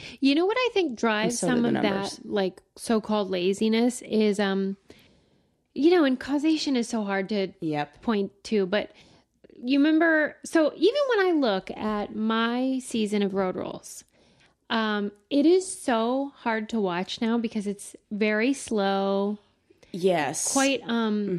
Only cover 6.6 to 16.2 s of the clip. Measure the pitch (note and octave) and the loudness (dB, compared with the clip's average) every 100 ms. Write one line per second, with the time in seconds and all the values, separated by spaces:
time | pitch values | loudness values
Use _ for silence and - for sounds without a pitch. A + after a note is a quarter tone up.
6.6 | - C4 A#3 A#3 G3+ G3 F#3+ G#3+ F#3+ - | 0 0 0 -4 -2 -2 -2 -2 -2 -4
7.6 | D#3+ D3+ D3 - - G#3 G3 _ - A3 | -4 -2 -4 -6 -2 0 -2 _ -2 0
8.6 | F#3+ G3+ - - - _ _ _ _ - | 0 -2 -4 -12 -20 _ _ _ _ -12
9.6 | B3 C#4 D4 D#4+ E4+ D#4+ D4+ - - E4 | 0 4 4 4 4 4 0 -4 0 2
10.6 | D4+ - E4+ C#5 C#5 A4+ F#4 D#4+ C4 F#3+ | 2 4 2 2 2 2 2 2 2 0
11.6 | - - G#3+ G#3 G#3 G#3 A3 A3 A#3 A#3+ | -4 -6 -4 -4 -6 -4 -2 0 0 0
12.6 | C4 C4 - A#3 G#3 G#3 G3 F#3+ F#3 - | -2 -2 -4 -2 0 0 0 0 -2 -2
13.6 | - - - - - _ _ _ _ _ | -8 -10 -16 -20 -20 _ _ _ _ _
14.6 | - A#3 G#3+ G#3 G3+ - - C#4+ D4+ F#4 | -6 -2 -2 -2 -4 -8 -4 2 4 4
15.6 | F#4 - - A3+ A3+ C4 | 0 -8 -2 0 0 -2